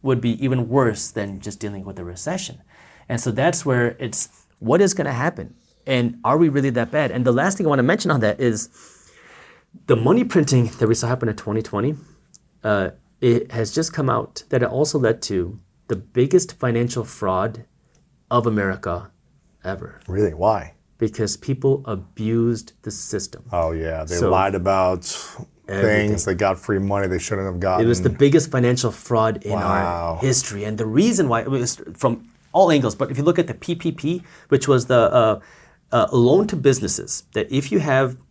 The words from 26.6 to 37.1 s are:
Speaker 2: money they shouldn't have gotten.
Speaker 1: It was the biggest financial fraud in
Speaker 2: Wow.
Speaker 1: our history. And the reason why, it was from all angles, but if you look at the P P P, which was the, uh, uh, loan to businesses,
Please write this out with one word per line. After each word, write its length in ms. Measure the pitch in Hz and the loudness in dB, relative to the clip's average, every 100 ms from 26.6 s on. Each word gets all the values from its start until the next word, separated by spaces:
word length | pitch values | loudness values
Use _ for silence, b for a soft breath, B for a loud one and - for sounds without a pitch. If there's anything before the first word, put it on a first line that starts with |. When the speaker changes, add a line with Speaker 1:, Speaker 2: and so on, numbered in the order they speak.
| - 98 | -2 -2
Speaker 2:
money 280 | 98 101 98 | 0 -2 -2
they 120 | 90 | -2
shouldn't 280 | - 101 95 | -4 -6 -4
have 120 | 90 | -2
gotten. 260 | 95 92 113 | 0 2 2
Speaker 1:
It 40 | |
was 120 | 113 | 2
the 80 | 92 | 0
biggest 420 | - 139 156 147 | 4 4 4 2
financial 400 | 131 120 123 123 | 0 2 2 -2
fraud 520 | - - 117 110 104 | -4 -2 0 0 -2
in 100 | 104 | -4
Speaker 2:
Wow. 80 | 95 | -4
Speaker 1:
our 540 | 90 87 87 87 85 82 | 0 0 0 -2 -4 -2
history. 440 | 131 120 - 101 | 0 0 -2 -6
And 140 | 104 107 | -8 -6
the 80 | 110 | -2
reason 420 | 113 214 202 151 | 2 2 2 2
why, 140 | 117 | 0
it 80 | - | 0
was 300 | 135 120 - - 87 | -2 -2 -6 -12 -2
from 320 | 131 117 - _ _ | -2 -2 -8 _ _
all 180 | 165 185 | 4 4
angles, 240 | 185 117 101 | 6 2 -2
but 140 | 135 | -4
if 60 | 131 | 0
you 60 | |
look 160 | 147 175 | 2 2
at 80 | 175 | 0
the 60 | |
P 220 | 107 - 170 | -4 -6 -4
P 160 | 170 | -4
P, 320 | 156 147 175 B B B | -4 -4 -4 B B B
which 180 | 135 131 | 0 4
was 180 | 131 127 | 2 4
the, 140 | 127 113 | 4 6
uh, 260 | 127 110 104 B B B B _ | 4 4 2 B B B B _
uh, 160 | 120 107 | 0 2
loan 360 | 127 120 165 214 | 4 6 6 2
to 80 | 170 | 2
businesses, 680 | 139 131 98 - - | 2 2 0 -4 -6